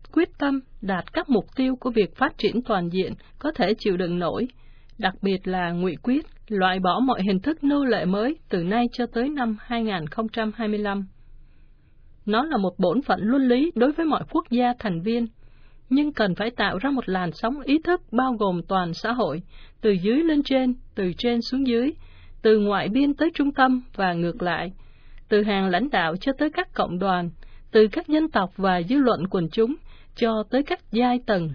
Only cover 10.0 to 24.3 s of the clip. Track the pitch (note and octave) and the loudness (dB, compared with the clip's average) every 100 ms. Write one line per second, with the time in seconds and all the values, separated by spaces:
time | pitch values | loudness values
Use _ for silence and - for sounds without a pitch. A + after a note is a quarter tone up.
10 | D#3 - A3+ - A3 G#3 G#3+ G#3 G#3 G3 | -4 -4 -4 -2 -4 -2 -2 -2 -2 -4
11 | F#3+ - - - - - - - - - | -6 -12 -20 -20 -20 -20 -20 -20 -20 -20
12 | - - - A3 D#4 B3+ F#3+ - F#3 G#3 | -20 -10 -2 -2 0 0 0 0 0 0
13 | C#4+ F#3 G#3+ C#4 B3+ B3 D#4+ A3+ B3+ D4+ | 0 0 2 2 4 4 2 2 2 2
14 | D#4+ A3+ - D#4+ E4+ A#3+ B3 B3 A3 E3 | 0 -2 -2 -4 0 0 0 0 -4 -4
15 | F#3+ A#3 A#3 - - - - - - C4 | -2 -2 -2 -8 -20 -20 -20 -20 0 2
16 | D4 C#4+ G#3 F3 A3 - G3+ F3+ C#4 C4+ | 2 2 0 0 -4 -2 -2 0 -2 -2
17 | G3+ F#3 F3 - A3+ D4 C4+ D4+ E4 F4 | -2 -2 -2 -4 -4 -4 0 0 2 -2
18 | - A3+ C4 A3+ G#3 F3 E3 F#3+ F3 E3 | 0 0 0 0 0 0 0 -2 0 -4
19 | G#3+ B3 F3+ C#3 - - - - A3 G3 | -4 0 -2 -2 -8 -18 -20 -2 0 2
20 | G3 C4 E4 D4+ C#4 C4 B3+ B3 - - | 2 2 4 2 2 2 2 -2 -8 -4
21 | F#3 D#3+ A#3+ A#3+ A#3 C4 C4 A#3 C4 D#4+ | -4 -2 0 0 0 -2 2 2 0 -2
22 | - - - - A3 G#3+ G3+ F#3+ D#3+ A#3+ | -12 -20 -20 0 4 4 4 0 0 2
23 | C#4+ C#4+ E4 E4 C#4+ C#4+ C4 B3+ - - | 2 2 0 2 0 4 4 2 -4 -2
24 | F#3+ E3+ E3+ | 0 0 -2